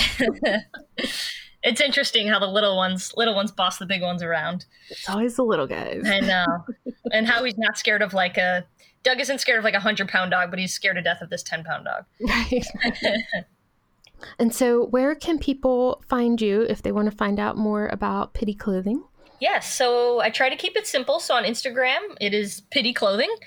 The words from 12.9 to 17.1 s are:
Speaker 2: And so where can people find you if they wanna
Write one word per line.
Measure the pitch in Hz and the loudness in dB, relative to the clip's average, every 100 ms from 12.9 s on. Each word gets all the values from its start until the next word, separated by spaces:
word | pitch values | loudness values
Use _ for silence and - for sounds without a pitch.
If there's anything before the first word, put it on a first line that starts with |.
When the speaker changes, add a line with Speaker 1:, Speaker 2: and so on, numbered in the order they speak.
| - 294 320 - 311 - _ _ _ _ _ _ - - - | 0 0 0 -2 -6 -8 _ _ _ _ _ _ -20 -10 0
Speaker 2:
And | 233 | 0
so | - 247 240 240 | 4 4 4 4
where | 247 269 | 2 2
can | 302 - 311 | 0 -2 -2
people | - 269 262 247 254 - - | 0 0 2 2 2 0 -2
find | 254 240 233 | 0 2 2
you | 214 202 | 2 2
if | 233 214 | 0 -2
they | 208 | -2
wanna | 202 214 | 0 0